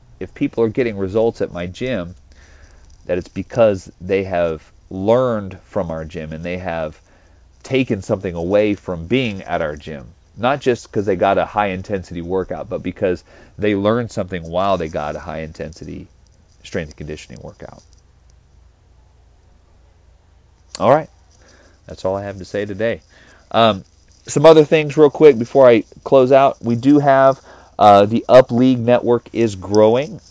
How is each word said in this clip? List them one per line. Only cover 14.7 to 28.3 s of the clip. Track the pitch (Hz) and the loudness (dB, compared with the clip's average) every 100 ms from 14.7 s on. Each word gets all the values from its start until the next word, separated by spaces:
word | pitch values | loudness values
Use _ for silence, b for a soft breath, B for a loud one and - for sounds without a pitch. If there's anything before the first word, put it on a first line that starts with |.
| 92 | -2
they | 80 | -4
got | 80 73 78 | -8 -8 -10
a | |
high | 80 78 | -12 -12
intensity | 80 80 80 82 80 78 98 _ _ _ _ _ | -12 -12 -14 -14 -16 -16 -18 _ _ _ _ _
strength | - 98 76 | -12 -10 -10
and | - | -12
conditioning | 76 78 - - | -14 -14 -16 -20
workout. | - - - - _ _ _ _ _ _ _ _ _ _ _ _ _ _ _ _ _ _ _ _ _ _ _ _ _ _ _ _ _ - | -20 -20 -20 -20 _ _ _ _ _ _ _ _ _ _ _ _ _ _ _ _ _ _ _ _ _ _ _ _ _ _ _ _ _ -2
All | 101 | 2
right. | 151 - _ _ _ b b b b - | 2 0 _ _ _ b b b b -20
That's | 92 | -8
all | 95 98 | -6 -4
I | |
have | 101 98 | -6 -12
to | |
say | 90 101 | -10 -8
today. | 104 98 113 107 _ b b b b | -8 -4 -4 -6 _ b b b b
Um, | 113 113 95 - _ _ _ - | 0 2 0 -6 _ _ _ -8
some | 147 156 | 4 6
other | 156 | 8
things | 147 160 147 143 | 6 2 0 4
real | 147 | 4
quick | - 156 113 | 6 6 6
before | 117 139 127 | 2 4 6
I | 117 - - | 6 2 -10
close | - 135 127 | 0 2 6
out. | 135 135 - | 4 4 0
We | 113 117 | -4 -2
do | 135 147 | 2 4
have, | 143 135 135 131 - B B B | 4 4 4 2 -6 B B B
uh, | 104 101 104 | 6 8 6
the | 113 | 0
Up | - | 6